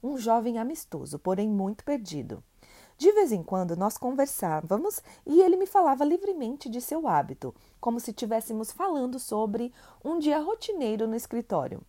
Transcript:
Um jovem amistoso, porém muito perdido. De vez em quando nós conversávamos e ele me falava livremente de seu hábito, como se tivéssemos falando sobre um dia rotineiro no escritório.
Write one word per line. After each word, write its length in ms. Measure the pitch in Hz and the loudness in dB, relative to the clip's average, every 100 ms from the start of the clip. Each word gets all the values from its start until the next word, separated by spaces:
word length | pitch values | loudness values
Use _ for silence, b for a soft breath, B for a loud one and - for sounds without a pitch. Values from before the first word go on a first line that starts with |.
Um 160 | 240 277 | -6 -4
jovem 400 | 226 226 233 226 | 2 4 4 -2
amistoso, 600 | 233 311 - 160 135 147 | -4 -6 -8 -10 -8 -6
porém 300 | - 185 214 | 0 0 2
muito 340 | 202 190 214 | 0 0 -4
perdido. 600 | - 285 196 151 110 104 - _ B B B B | -4 -4 -2 -8 -8 -10 -14 _ B B B B
De 120 | 320 | 6
vez 200 | 415 370 | 6 4
em 100 | 214 | 2
quando 360 | 165 185 180 165 | -2 -2 -2 0
nós 180 | 196 - | -2 -2
conversávamos 1040 | 247 262 277 - 185 156 160 202 370 - B B | -6 0 -2 0 -2 -2 0 0 0 -6 B B
e 160 | - 311 | 4 6
ele 160 | 370 370 | 8 6
me 80 | |
falava 400 | 381 403 339 269 | 4 4 4 4
livremente 640 | 294 349 403 359 247 - 269 | 2 2 -2 -4 -4 -6 -8
de 140 | 233 | -8
seu 260 | 247 320 311 | -4 -4 2
hábito, 460 | 160 143 131 131 - b b | 2 2 -4 -10 -12 b b
como 180 | - 233 | -4 -4
se 140 | 233 | -6
tivéssemos 580 | 208 226 220 - 220 220 | -8 -2 -2 -2 -6 -6
falando 480 | - 381 311 254 254 | -4 -2 0 -2 -4
sobre 540 | - 214 220 214 240 B B B | -4 -2 -2 -2 -6 B B B
um 140 | - 339 | -4 0
dia 200 | 302 294 | 2 2
rotineiro 720 | 302 453 - 403 247 214 220 | 0 -4 -4 -2 -2 0 -2
no 80 | 226 | -2
escritório. 640 | - 233 226 180 135 76 | -4 -6 -2 -2 -2 -8